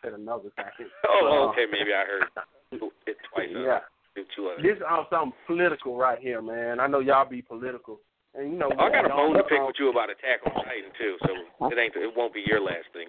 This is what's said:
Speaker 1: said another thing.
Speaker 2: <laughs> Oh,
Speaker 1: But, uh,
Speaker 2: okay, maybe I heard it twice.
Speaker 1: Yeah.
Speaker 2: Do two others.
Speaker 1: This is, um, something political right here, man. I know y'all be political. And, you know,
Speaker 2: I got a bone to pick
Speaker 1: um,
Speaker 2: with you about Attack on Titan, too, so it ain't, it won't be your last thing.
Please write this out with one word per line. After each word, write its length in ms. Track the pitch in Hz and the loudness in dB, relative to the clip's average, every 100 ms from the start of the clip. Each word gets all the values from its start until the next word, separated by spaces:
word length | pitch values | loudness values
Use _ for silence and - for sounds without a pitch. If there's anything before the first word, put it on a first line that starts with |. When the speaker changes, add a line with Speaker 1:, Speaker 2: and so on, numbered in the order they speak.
Speaker 1:
said 120 | 120 | -10
another 360 | 104 110 117 101 - | -10 -8 -8 -8 -12
thing. 100 | 101 - | -12 -14
Speaker 2:
<laughs> 120 | 110 - 214 | -18 -2 4
Oh, 120 | 202 | 6
Speaker 1:
But, 100 | 165 | 6
uh, 180 | 147 113 | 6 4
Speaker 2:
okay, 140 | 110 113 | 2 0
maybe 220 | 104 104 | 0 0
I 100 | 98 98 | 0 0
heard 220 | 98 - - - _ _ 131 - - - | -2 -4 -4 -14 _ _ -10 -10 -10 -10
it 120 | - - | -10 -8
twice. 180 | 185 - | -6 -6
Speaker 1:
Yeah. 280 | 98 127 120 - _ _ - | -4 0 0 -2 _ _ -16
Speaker 2:
Do 100 | - - | -14 -8
two 140 | 190 | -8
others. 140 | 170 | 0
Speaker 1:
This 140 | 170 202 | 0 0
is, 60 | 160 | 0
um, 180 | 165 151 | -2 0
something 280 | 170 143 - - | -2 -2 -6 -4
political 500 | 170 175 151 135 123 | 0 2 0 -4 0
right 240 | 127 123 | 2 2
here, 220 | 131 117 | -4 -6
man. 380 | 110 117 117 120 | -6 -6 -4 0
I 80 | 139 | 2
know 120 | 143 | 4
y'all 260 | 135 135 131 | 6 6 4
be 160 | 127 | -2
political. 580 | 123 117 127 123 - 107 _ _ _ | -12 -10 -10 -10 -14 -18 _ _ _
And, 180 | 127 143 | -10 -6
you 60 | 175 | -2
know, 140 | 143 135 | -2 2
Speaker 2:
I 100 | 185 | 2
got 160 | 285 170 | 4 2
a 40 | |
bone 260 | 143 151 151 | 4 4 4
to 80 | |
pick 160 | 143 147 | 4 2
Speaker 1:
um, 80 | 135 | 0
Speaker 2:
with 80 | 127 | 0
you 100 | 139 | 2
about 200 | 120 107 | 2 0
Attack 320 | 104 131 120 - | -4 -2 -2 -2
on 80 | - | -4
Titan, 280 | - 120 95 - | -6 -8 -12 -6
too, 200 | 110 90 - | -6 -2 -4
so 420 | 92 85 - - | -4 -10 -6 -2
it 80 | 120 | 0
ain't, 180 | 113 101 | -2 -2
it 200 | 110 113 | -4 -2
won't 180 | 120 | -4
be 100 | 110 101 | -4 0
your 140 | 107 | 0
last 260 | 95 85 80 | 0 -6 -10
thing. 140 | 87 | -16